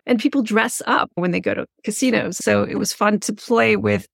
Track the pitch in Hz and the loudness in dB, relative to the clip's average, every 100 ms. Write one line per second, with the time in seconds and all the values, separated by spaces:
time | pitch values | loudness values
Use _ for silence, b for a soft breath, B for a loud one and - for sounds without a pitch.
0 | - 233 285 277 220 208 240 - - - | 0 0 2 0 0 0 0 -4 0 0
1 | - - 180 180 196 - - _ - - | 0 -2 -2 -2 -2 -4 -6 _ -8 -2
2 | 254 214 - 185 - 202 214 - 202 - | 0 0 -2 -2 0 2 2 -2 -4 0
3 | 208 208 - 214 - 233 226 208 208 202 | 0 0 -2 -8 0 2 4 2 2 0
4 | - | -2